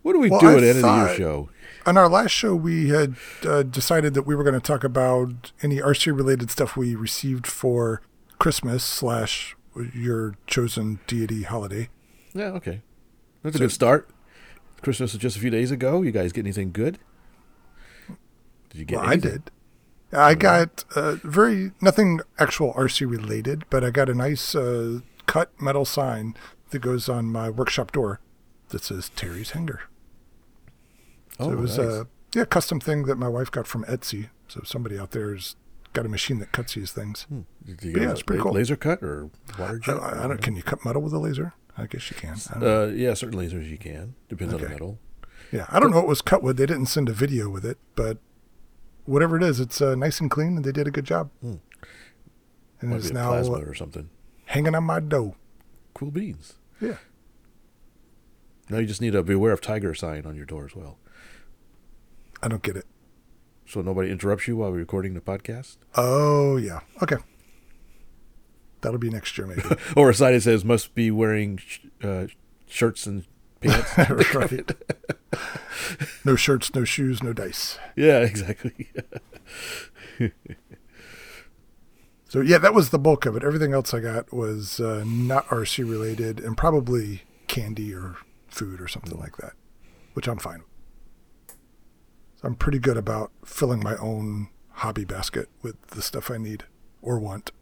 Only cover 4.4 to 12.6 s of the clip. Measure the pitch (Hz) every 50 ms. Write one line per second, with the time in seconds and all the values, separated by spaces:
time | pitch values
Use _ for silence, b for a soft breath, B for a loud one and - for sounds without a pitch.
4.4 | 143 143 131 127 - - 147 131 - 135 123 131 127 127 127 127 127 123 123 120
5.4 | - - - - - 147 139 135 135 143 143 - - 160 147 135 135 131 135 123
6.4 | 120 113 - - 143 117 - 135 127 123 117 107 113 110 - - - 135 131 123
7.4 | 120 - - - - 127 120 120 117 113 113 107 - _ _ _ _ _ - _
8.4 | - - 113 - - 123 120 127 - - - - 143 123 117 113 110 101 - -
9.4 | - - - _ _ - _ - 120 120 120 120 120 120 117 113 110 107 101 -
10.4 | _ - - 127 120 113 - 120 107 107 110 98 - - 120 117 113 107 110 107
11.4 | 98 87 113 113 101 95 98 104 120 123 - _ b b b b b b b 190
12.4 | 208 190 190 180